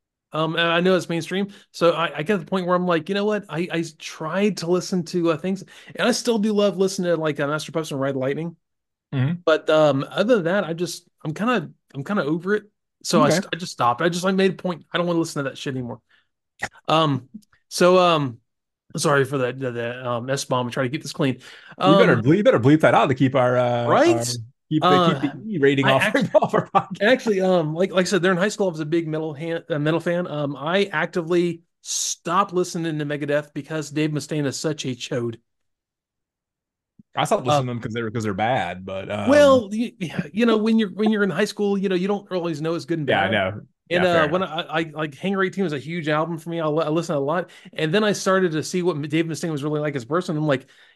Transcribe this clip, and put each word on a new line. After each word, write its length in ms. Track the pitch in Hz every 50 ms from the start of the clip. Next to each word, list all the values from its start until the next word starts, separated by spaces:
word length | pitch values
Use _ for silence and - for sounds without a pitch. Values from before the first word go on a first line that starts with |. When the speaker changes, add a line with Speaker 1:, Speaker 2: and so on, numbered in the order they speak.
| _ _ _ _ _ _
Speaker 1:
Um, 240 | - 151 160 160 165
and 60 | 165
I 180 | 170 170 165 175
know 140 | 175 185 185
it's 140 | 175 156 170
mainstream, 400 | 170 165 160 - 180 190 202 196 - - - _
so 220 | _ - 175 165
I, 260 | 151 160 165 160 - 147
I 40 |
get 120 | 151 180 214
to 40 | 190
the 60 | 151
point 220 | - 190 190 180
where 100 | 175 180
I'm 100 | 180 180
like, 220 | 180 170 165 160 190
"You 60 | 196
know 100 | 202 202
what? 220 | 214 214 208 202 -
I, 180 | 151 156 180 175
I 120 | 156 165 165 160 - _
tried 600 | - - - - 160 156 170 190 208 214 180 -
to 120 | 170 165
listen 320 | 180 180 175 - 196 185 156
to, 240 | - - 180 165 165
uh, 60 | 160 151
things," 260 | - 185 196 185 180 - - - - - -
and 100 | - 175
I 40 | 233
still 260 | 247 - - 247 233 220
do 140 | 202 220
love 240 | 214 202 208 202 180
listening 380 | 175 190 185 190 - 180 175 170
to, 20 | 156
like, 200 | 156 156 147 -
uh, 60 | 147
Master 240 | 139 151 156 151 -
of 40 | 143
Puppets 180 | 165 156 -
and 80 | 156 135
Ride 140 | 135 139 131
the 40 | 131
Lightning. 380 | 131 135 143 147 160 170 170 _ _ _ _ _ _ _ _ _ _ _ -
Speaker 2:
Mm-hmm. 260 | 131 127 143 180 175 -
Speaker 1:
But, 240 | - 156 151 - -
um, 340 | 156 156 156 147 139 135 - -
other 240 | 131 156 196 220 254
than 100 | 208 156
that, 200 | 165 185 208 180
I 100 | 151 170
just, 340 | 165 180 165 - - - _ _ _ -
I'm 80 | 156
kinda, 380 | 156 165 196 240 247 214 151 139 - _ _ _ -
I'm 100 | 139 135
kinda 200 | - 202 208 147
over 300 | 143 156 175 165 185 208
it. 80 | 208 - _ _ _ _ _ _ _
So 200 | _ - - 160
I 60 | 151 147
Speaker 2:
Okay. 80 | 156
Speaker 1:
st-, 100 | 175 202 - -
I 20 |
just 160 | 165 180 180
stopped. 300 | - - 127 120 120 -
I 80 | 160 175
just, 160 | 170 180 175
I 60 | 190
made 180 | 190 190 190 196
a 60 | 170
point. 280 | - - 180 175 147 - _
I 60 | - 170
don't 80 | 175
wanna 120 | 175 170 165
listen 240 | 165 160 - 151
to 60 | 139 131
that 80 | -
shit 180 | - - 147 131
anymore. 280 | 131 123 117 113 117 _ _ _ _ _ _ _ _ _ _ _ _ - - - - _ -
Um, 420 | 147 160 160 151 139 123 - _ - - - _ _ _ _ _
so, 300 | - - 180 180 185 185
um, 400 | 180 175 165 151 143 127 113 - _ _ _ _ _ _ _ _ _ _ - 165
sorry 260 | - 160 143 139 135
for 140 | 113 147 139
the, 140 | 127 120 127
the, 160 | 135 135 123
the, 360 | 117 120 117 117 123 127 131
um, 220 | 123 123 117 117 131
S-bomb. 380 | 135 139 - - 135 127 123
I'm 60 | 120
trying 180 | 117 151 135 127
to 0 |
keep 120 | 131 151
this 100 | - - -
clean. 260 | - 156 135 127 127 - - - - - - - -
Speaker 2:
You 140 | - 190 196
better 200 | 196 190 175 131
Speaker 1:
Um, 60 | 113
Speaker 2:
ble-, 120 | 107 127 165
you 100 | 208 208
better 160 | 262 220 139
bleep 200 | 110 135 151 156
that 120 | 151 127 135
out 120 | 196 -
to 80 | 139 131
keep 200 | 135 139 127 135
our, 220 | 135 123 123 127
uh, 300 | 123 123 120 120 120 120
Speaker 1:
Right? 300 | 120 120 254 302 349 339
Speaker 2:
our, 80 | 117 117 120 120 120 - - _ _ _ _
keep 140 | 156 156
the, 60 | 156 180 180 180
keep 220 | 175 165 151 135
the 60 | 147 139
Speaker 1:
Uh, 60 | 147 165 196
Speaker 2:
E 120 | 220 208 160
rating 280 | 135 139 143 135 139
Speaker 1:
I 60 | 208
Speaker 2:
off 100 | - 226
Speaker 1:
act-, 320 | 190 208 214 - 202 - -
Speaker 2:
<laughs> 0 |
off 180 | - 220 -
our 160 | - - - -
podcast. 340 | - 190 - - 185 -
Speaker 1:
actually, 380 | 196 220 262 254 - 233 208 185
um, 320 | 190 185 185 175 160 151 156
like, 160 | 165 190 190
like 140 | 165 190 185
I 40 | 180
said, 120 | 202 185
during 160 | 160 190 190
high 140 | 170 190 208
school, 180 | 208 - 202 185
I 20 |
was 80 | 160 156
a 40 | 160
big 240 | 151 165 170 170 156
metal 240 | 156 156 160 160
han-, 320 | 147 135 165 165 165 165 - -
uh, 80 | 160 147
metal 220 | 147 156 160 160
fan. 260 | 160 180 170 175 180
Um, 280 | 143 147 147 147 139 143
I 300 | - 139 156 175 202 202 196
actively 720 | - 151 170 165 - 185 165 156 180 175 180 175 165 170 _ _ _ _
stopped 720 | _ - - - - - - - _ 170 170 185 202 196
listening 460 | 175 180 180 175 - 175 165 165 156 151
to 60 | 151
Megadeth 480 | 143 147 143 147 143 143 147 151 151 _
because 340 | 151 135 - 156 156 147 147
Dave 200 | 143 151 151 156
Mustaine 340 | 151 143 - - 160 151 147
is 140 | 135 - -
such 260 | - 160 - - -
a 40 | 135
chode. 480 | 123 120 - - 147 123 120 117 113 - _ _ _ _ _ _ _ _ _ _ _ _ _ _ _ _ _ _ _ _ _ _ _ _ _ _ _ _ _ _ _ _ _ _ _
Speaker 2:
I 80 | 123 143
stopped 200 | - 226 208 131
Speaker 1:
Uh, 20 |
Speaker 2:
listening 200 | 127 147 143 131
to 60 | 123
them 80 | 123 117
'cause 120 | - 117 107
they're, 160 | 120 117 110
'cause 120 | 104 117 110
they're 100 | 107 98
bad, 500 | 92 107 117 131 117 90 85 90 92 95
but, 260 | 98 95 95 95 92
um, 180 | 101 104 104 -
Speaker 1:
Well, 400 | 285 294 294 277 269 254 214 196
y-, 220 | 208 220 240 - - _
y-, 320 | 185 147 - - - 151
you 140 | - 202 240
know, 120 | 233 226 220
when 200 | 208 226 226 220
you're, 120 | 220 190
when 200 | 175 185 220 214
you're 140 | 220 202 208
in 60 | 196
high 160 | 151 170 214
school, 320 | 202 - - 208 202 202 196
you 100 | 185 196
know, 60 | 185
you 100 | 175 180
don't 240 | 196 208 196 202 -
always 300 | 185 180 165 175 160 139
know 140 | 156 160 170
it's 100 | 165 131
good 140 | - 170 160
and 100 | 147 123
Speaker 2:
Yeah, 140 | 110 101
I 20 | 98
Speaker 1:
bad. 60 | 98
Speaker 2:
know. 300 | 107 104 95 95 107 107 - _ _ _ _ _
Speaker 1:
And, 140 | 165 180 185
Speaker 2:
Yeah, 80 | 180
fair 120 | 175 165 156
Speaker 1:
uh, 40 | 147
when 140 | 156 180
Speaker 2:
enough. 240 | 190 151 151 165 170 -
Speaker 1:
I, 120 | 151 160
I, 100 | 170 156
like, 220 | 143 156 156 151 135
Hangar 280 | - - 190 202 190
eighteen 220 | 190 190 - 190 196
was 80 | 165
a 60 | 151 135
huge 300 | 117 151 170 175 151 151
album 280 | 151 151 160 165 170
for 140 | 156 - 170
me. 100 | 165 170
I 60 | 160
li-, 180 | 151 151 160 160
I 60 | 151
listened 260 | 156 170 165 165 160
a 40 | 143
lot. 300 | 139 139 160 185 170 - - - - -
And 200 | - - 156 160
then 120 | 160 214 214
I 80 | 208
started 400 | 190 - - 190 190 190 185 175
to 100 | 156 156
see 200 | 135 - - 185
what 140 | 175 180 165
M-, 60 | 143
Dave 220 | 147 151 151 160 165
Mustaine 260 | 165 160 - - 170
was 140 | 156 139 139
really 160 | 151 151 151
like 160 | 151 151 143
as 60 | 135
a 40 | 117
person. 300 | 117 151 180 175 - 165
I'm 100 | 151 156
like, 220 | 151 139 131 - _ _ _ - _ _